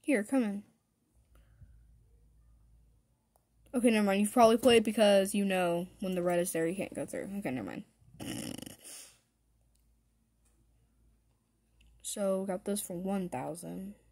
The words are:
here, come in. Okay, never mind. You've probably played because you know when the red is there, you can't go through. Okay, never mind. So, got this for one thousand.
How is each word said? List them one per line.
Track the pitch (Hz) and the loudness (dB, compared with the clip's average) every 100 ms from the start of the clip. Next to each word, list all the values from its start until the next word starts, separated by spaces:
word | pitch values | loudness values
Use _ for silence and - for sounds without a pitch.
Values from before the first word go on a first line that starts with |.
here, | - 247 | 2 0
come | 208 269 | 2 0
in. | 220 202 - _ _ _ _ _ _ - _ _ - - - _ _ _ _ _ _ _ _ _ _ _ _ _ _ _ _ _ _ | 0 -4 -12 _ _ _ _ _ _ -20 _ _ -20 -20 -20 _ _ _ _ _ _ _ _ _ _ _ _ _ _ _ _ _ _
Okay, | 254 233 | 0 2
never | 214 208 | 4 4
mind. | 196 | 2
You've | 208 | 2
probably | 254 226 233 | 6 6 8
played | 247 233 | 6 6
because | 220 214 208 202 190 202 | 4 4 6 6 4 0
you | 196 | 0
know | 185 180 170 180 - | 0 0 -2 -4 -8
when | 190 185 | -4 -2
the | |
red | 175 175 | 0 0
is | 175 | 0
there, | 165 165 | -2 -2
you | 190 | -2
can't | - | -6
go | - 143 | -8 -8
through. | - - 202 | -8 -8 -6
Okay, | 180 | -6
never | 127 95 | -6 -8
mind. | - - _ _ - - 123 - - - - - - - _ _ _ _ _ _ _ _ _ _ _ _ _ _ _ _ _ _ _ _ _ _ _ _ _ _ _ _ _ | -10 -14 _ _ -16 -12 -10 -10 -12 -16 -20 -20 -20 -20 _ _ _ _ _ _ _ _ _ _ _ _ _ _ _ _ _ _ _ _ _ _ _ _ _ _ _ _ _
So, | - 214 196 190 196 | -12 -4 -2 -2 -2
got | 185 - | -6 -4
this | 202 | -6
for | - 175 | -6 -8
one | 190 196 180 | -4 -4 -4
thousand. | 127 143 170 165 175 196 208 _ | -6 -8 -10 -12 -12 -12 -16 _